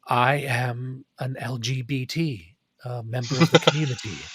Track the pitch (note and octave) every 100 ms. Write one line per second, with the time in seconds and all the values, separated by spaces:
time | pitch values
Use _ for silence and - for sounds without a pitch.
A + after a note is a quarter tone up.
0 | - B2 B2 C#3+ C#3 A#2+ B2 A#2+ B2+ C3
1 | - _ C3 B2+ A#2+ B2+ A2+ C3 A#2+ C#3
2 | B2+ - E3 A2+ E2+ _ _ _ B2 A#2+
3 | A2+ B2 A#2+ D3+ E3 - - D3 D3+ B2+
4 | G#2+ D#2+ -